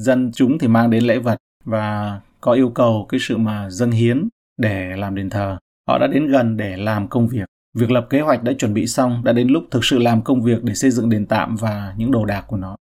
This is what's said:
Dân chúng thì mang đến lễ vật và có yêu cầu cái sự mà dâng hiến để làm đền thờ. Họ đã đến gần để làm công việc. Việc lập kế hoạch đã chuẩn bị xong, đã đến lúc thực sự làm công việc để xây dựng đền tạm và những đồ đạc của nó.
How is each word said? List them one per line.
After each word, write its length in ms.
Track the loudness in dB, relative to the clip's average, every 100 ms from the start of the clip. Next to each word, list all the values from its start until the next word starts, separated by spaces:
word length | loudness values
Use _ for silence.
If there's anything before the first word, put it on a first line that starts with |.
Dân 300 | 0 2 0 2
chúng 240 | 2 2
thì 80 | 2
mang 220 | 4 4
đến 140 | 2
lễ 140 | 2 0
vật 200 | 0 -4 _ _ -6
và 540 | -4 -4 -4 -6 -8 -14 _
có 100 | 0
yêu 180 | 2 2
cầu 360 | 2 2 2 -2
cái 100 | -4
sự 140 | -2 -2
mà 320 | -2 -2 -6
dâng 220 | -2 0
hiến 360 | 2 2 2 -2 -6 _ -4
để 380 | -2 -2 -4 -6
làm 180 | -6 -4
đền 140 | -4
thờ. 280 | -4 -4 -6 -12 _ -2
Họ 100 | 0
đã 100 | 2
đến 200 | 0 2
gần 300 | 2 2 -2
để 200 | -4 -4
làm 300 | -4 -2 -2
công 200 | 0 0
việc. 180 | -2 -8 _ _ -2
Việc 140 | 0
lập 160 | 0 0
kế 120 | 0
hoạch 220 | 2 0
đã 100 | -2
chuẩn 200 | -2 -2
bị 140 | -2 -2
xong, 340 | 0 0 0
đã 100 | 0
đến 140 | 2 4
lúc 160 | 2 0
thực 140 | -2 0
sự 140 | 2
làm 220 | 4 2
công 200 | 2 0
việc 220 | 2 0
để 100 | 0
xây 180 | 0 0
dựng 180 | 2 2
đền 160 | 0 0
tạm 300 | 0 -2 -2
và 380 | -4 -4 -6 -4
những 140 | 0
đồ 140 | 0 0
đạc 200 | -4 -6
của 100 | -6
nó. 180 | -6 -12 _